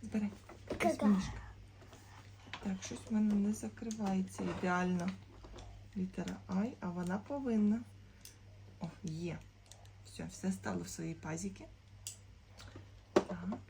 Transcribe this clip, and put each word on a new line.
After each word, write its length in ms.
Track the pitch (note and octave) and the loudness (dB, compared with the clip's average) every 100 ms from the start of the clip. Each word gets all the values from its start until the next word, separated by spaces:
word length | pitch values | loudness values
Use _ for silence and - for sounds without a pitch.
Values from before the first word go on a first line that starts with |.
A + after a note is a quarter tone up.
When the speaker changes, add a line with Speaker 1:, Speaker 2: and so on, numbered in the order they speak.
Speaker 1:
збирай. 300 | A3 A3 G#3 - - - - | -4 0 0 -4 -16 -16 -6
Speaker 2:
Ка-ка. 200 | - E4+ | 4 4
Speaker 1:
Восьминіжка. 540 | C#4+ G#3 F#3+ - - - - - - - - - - - - - - | 6 8 8 6 -6 -10 -14 -16 -18 -18 -18 -18 -18 -18 -18 -12 -6
Так, 200 | G3+ F#3+ - | -2 -2 -4
щось 140 | A#3+ - | -8 2
в 40 | |
мене 200 | G#3+ G#3+ | 6 6
не 200 | G#3 G3+ | 6 6
закривається 880 | A3 G#3+ - A3+ A3 G3 F#3+ F#3+ - | 2 -2 -4 -6 0 2 4 2 0
ідеально. 680 | F3+ F3 F#3 F3+ F3+ F3+ F#3 - - - - - - - - G3 | -2 2 4 4 4 4 2 -2 -12 -16 -14 -14 -14 -14 -8 -4
Літера 400 | F#3 - F3+ F#3+ - | -2 -2 -4 -6 0
Ай, 300 | F#3+ A3+ D4+ | 2 2 0
а 100 | F3+ | -4
вона 280 | F3 F3 G3+ | -2 0 0
повинна. 640 | - C#4+ C4 A3 G#3 A3+ - - - - - - - - - - | 0 -2 2 6 6 6 0 -14 -18 -18 -18 -18 -18 -18 -18 -8
О, 80 | E3 - | -8 -4
є. 360 | E3 D#3+ F3 D#3 - - - - - - - | -6 -2 -4 -4 -10 -20 -20 -18 -18 -18 -16
Все, 200 | - F3 | -8 -8
все 260 | - F#3+ | -2 0
стало 300 | F#3+ G#3+ F3+ | 0 0 -2
в 60 | E3+ | -2
свої 260 | - E3 | -4 -4
пазіки. 520 | D#3+ D#3 E3 G3 F#3+ D4+ - - - - - - - - - - - - - - | -4 -4 -2 -2 -6 -14 -16 -20 -12 -12 -12 -18 -20 -18 -16 -14 -14 -14 -18 4
Так, 460 | - - F3 F3+ - - | 4 4 -4 -2 -4 -6